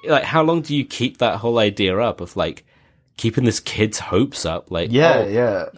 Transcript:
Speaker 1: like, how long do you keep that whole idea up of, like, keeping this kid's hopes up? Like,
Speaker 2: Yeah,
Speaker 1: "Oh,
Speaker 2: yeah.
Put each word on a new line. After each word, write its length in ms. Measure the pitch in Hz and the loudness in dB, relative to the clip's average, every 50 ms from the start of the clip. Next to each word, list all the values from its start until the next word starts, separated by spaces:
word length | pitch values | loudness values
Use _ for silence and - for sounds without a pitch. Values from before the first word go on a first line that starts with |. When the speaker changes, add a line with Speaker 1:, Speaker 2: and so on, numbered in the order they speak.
| - | -2
Speaker 1:
like, 180 | - 156 139 - | 2 2 2 2
how 180 | - 139 160 | 2 0 2
long 200 | 156 160 170 170 | 2 2 2 0
do 120 | 156 156 147 | -2 -2 -2
you 80 | 143 131 | -2 -2
keep 340 | - - - 117 127 - - | -4 -4 -4 -4 -4 0 0
that 180 | 123 113 85 101 | 0 0 0 -2
whole 200 | 104 120 117 117 | -2 0 2 2
idea 400 | 107 104 98 101 101 92 90 101 | 2 2 2 0 0 0 2 0
up 220 | 120 113 - - | 0 -2 -2 -6
of, 160 | 87 85 - | -12 -10 -4
like, 280 | 98 82 82 - - _ _ _ _ _ _ _ _ _ _ _ | -4 -4 -4 -4 -10 _ _ _ _ _ _ _ _ _ _ _
keeping 280 | - - 113 - - 127 | -4 -4 -2 0 2 2
this 160 | 117 104 - | 2 0 0
kid's 380 | - - - - 107 110 - - | -6 -8 -2 0 0 0 0 -6
hopes 460 | - - 87 95 127 143 - - - | -6 -2 0 0 0 0 -2 -6 -6
up? 240 | 82 80 87 - _ | -4 -4 -6 -8 _
Like, 200 | 90 85 85 107 | -4 -4 -2 0
Speaker 2:
Yeah, 340 | 117 135 156 165 147 123 107 | 2 4 4 4 4 2 0
Speaker 1:
"Oh, 20 | 98 | 0
Speaker 2:
yeah. 360 | 101 117 123 117 101 92 82 - - | 0 0 0 0 0 -2 -6 -8 -12